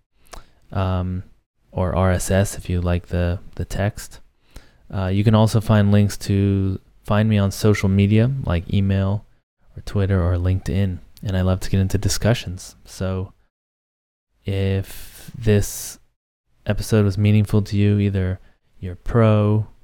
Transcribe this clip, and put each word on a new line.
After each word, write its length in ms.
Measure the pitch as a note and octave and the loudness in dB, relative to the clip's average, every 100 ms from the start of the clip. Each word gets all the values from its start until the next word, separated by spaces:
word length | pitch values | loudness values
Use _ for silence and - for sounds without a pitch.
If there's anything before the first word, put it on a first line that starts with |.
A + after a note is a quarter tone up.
| _ _ _ - - _ - | _ _ _ -20 -20 _ -10
um, 500 | G2 F#2+ F#2 F2+ F2+ - _ _ _ _ | -4 -2 -2 -4 -6 -10 _ _ _ _
or 240 | - F2+ E2+ | -4 -2 0
R 160 | F#2+ | 0
S 180 | F2+ - | 0 0
S 280 | F#2+ G#2 - | 0 0 -4
if 100 | - | -6
you 140 | F2+ | -4
like 240 | F2 F2 - | -2 -2 -2
the, 340 | F2+ F2 F2+ - | -4 -2 -4 -8
the 100 | - | -12
text. 560 | - - G2+ - - - - _ _ - - _ - | -8 -4 -4 -6 -14 -20 -20 _ _ -20 -20 _ -10
Uh, 140 | G2 F#2 | -6 -2
you 180 | G2 | 2
can 100 | G#2+ | 4
also 280 | G#2+ A2 A2+ | 4 4 2
find 280 | G#2+ G#2+ G2+ | 2 4 4
links 280 | G#2 G2+ - | 4 2 -2
to 600 | - G2 G2 G2 F#2+ F#2+ - _ | -2 0 2 0 -2 -4 -10 _
find 280 | - G#2 A2 | -2 0 2
me 80 | G#2 | 2
on 120 | G2 | 0
social 380 | - G#2+ G2+ G2 | 0 0 2 2
media, 420 | G2 G2+ G#2+ B2 C#3 | 2 4 2 2 -2
like 280 | E2+ F2 - | -2 -4 -2
email 520 | G2+ G2 G2 F#2+ G#2 - _ _ _ _ | 0 0 0 -2 -4 -8 _ _ _ _
or 60 | - - | -18 -6
Twitter 360 | G#2 F#2+ F#2+ | -2 0 0
or 140 | F2 F2 | 0 0
LinkedIn. 640 | F#2 F#2 - F#2 G2 F2+ - - | 0 -2 -2 -2 -2 -4 -12 -12
And 120 | G2+ | -4
I 60 | F#2 | -2
love 200 | F#2 F2+ | 0 0
to 100 | - | 0
get 100 | G2 | 0
into 160 | F#2+ G2 | 0 0
discussions. 800 | G2 - G#2 A#2 F2+ F#2 - - | -2 0 0 0 -4 -12 -16 -20
So 480 | - - F#2 F#2+ F#2 _ _ _ _ _ _ _ _ _ _ _ | -20 -8 -6 -6 -8 _ _ _ _ _ _ _ _ _ _ _
if 840 | - G2 G2 G2 - - - - - | -6 -4 -2 -2 -6 -14 -16 -18 -18
this 640 | - G#2+ G2+ - - - - _ _ _ _ _ _ - | -4 2 2 2 -6 -14 -16 _ _ _ _ _ _ -4
episode 380 | G2+ - A2 | -4 2 2
was 140 | G2+ G2 | 2 2
meaningful 420 | G#2 G#2+ G2+ G#2+ | 4 4 4 0
to 160 | G2+ G2+ | 0 0
you, 220 | G#2 G2+ | 2 2
either 420 | G2+ G2 F#2 F#2 - _ _ _ | 0 -2 -4 -6 -12 _ _ _
you're 140 | F2+ | -14
pro, 720 | F2 - A#2+ A2 G#2+ G#2 G#2+ G#2 - | -12 -2 2 4 4 2 0 -2 -12